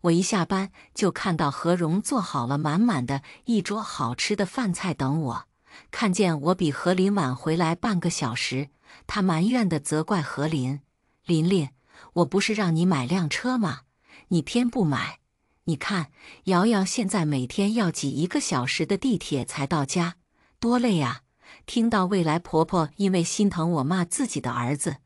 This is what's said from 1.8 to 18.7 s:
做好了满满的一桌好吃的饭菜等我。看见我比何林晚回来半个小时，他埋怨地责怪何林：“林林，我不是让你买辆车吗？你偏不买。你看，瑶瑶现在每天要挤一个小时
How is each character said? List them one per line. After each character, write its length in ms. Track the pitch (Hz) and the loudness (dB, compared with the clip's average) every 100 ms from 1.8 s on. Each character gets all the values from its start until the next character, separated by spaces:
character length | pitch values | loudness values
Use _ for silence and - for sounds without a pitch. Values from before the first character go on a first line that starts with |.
| 165 180 | 2 0
做 200 | - 269 | 0 -2
好 260 | 175 143 120 | -2 -4 -2
了 100 | 143 | -2
满 220 | 156 160 | 0 2
满 260 | 240 160 123 | 2 2 -2
的 160 | 139 - - - | -4 -6 -14 -2
一 160 | 226 | 0
桌 220 | 190 208 | 0 -6
好 320 | 208 - 120 123 | -6 -6 -6 -4
吃 200 | - 208 | -4 -2
的 100 | 190 | -2
饭 280 | - 226 | -2 -2
菜 200 | 170 190 | 0 -2
等 280 | 156 - 160 | 0 0 0
我。 240 | 143 113 - _ _ - - | 0 -4 -8 _ _ -20 -14
看 200 | - 220 | -2 0
见 280 | 180 190 156 | 4 2 2
我 140 | 147 185 | 0 2
比 160 | 160 | 0
何 220 | 139 175 | 0 0
林 200 | 185 190 | 4 4
晚 220 | 202 139 127 | 2 0 -2
回 220 | - 160 | -2 2
来 180 | 165 170 | 2 0
半 240 | 226 190 | 0 0
个 100 | 170 | 0
小 240 | - 127 | -2 -4
时， 360 | 120 - 127 143 _ _ - - | -2 -4 -4 -6 _ _ -20 -8
他 140 | - | 0
埋 260 | 190 160 196 | 2 2 2
怨 200 | 247 202 | 2 2
地 120 | 160 | 0
责 240 | - 151 | 0 -2
怪 180 | 156 202 | 0 0
何 260 | 143 - 151 | -2 -4 -2
林 340 | 160 127 143 _ _ _ _ - | 0 -2 -4 _ _ _ _ 0
：“林 220 | 165 165 | 2 4
林， 220 | 190 139 _ _ - - | 2 0 _ _ -20 -6
我 120 | - 156 | -2 2
不 140 | 190 | 2
是 140 | 202 | 0
让 220 | 214 190 160 | 0 0 2
你 100 | 180 | 2
买 200 | 156 123 | 2 0
辆 240 | 185 156 | -2 -2
车 280 | - 247 254 | -2 -2 -2
吗？ 240 | 196 - _ _ _ - _ | -2 -4 _ _ _ -20 _
你 120 | 175 | -2
偏 280 | 156 240 247 | 0 -2 0
不 140 | 254 | 0
买。 360 | 170 131 - - _ _ _ _ - | 0 0 -4 -10 _ _ _ _ -6
你 100 | 147 | -4
看， 360 | - 202 151 _ - - - | -2 -4 -6 _ -20 -12 0
瑶 200 | 180 214 | 2 4
瑶 180 | 214 | 2
现 240 | 190 - 190 | 0 -2 -2
在 180 | 208 151 | 0 0
每 200 | 139 127 | 0 -2
天 300 | - 202 226 | -2 0 2
要 160 | 185 | 0
挤 180 | - 139 | -2 -4
一 160 | 127 175 | -2 -2
个 140 | 294 | -2
小 260 | - 139 | -2 -2
时 200 | 123 | -2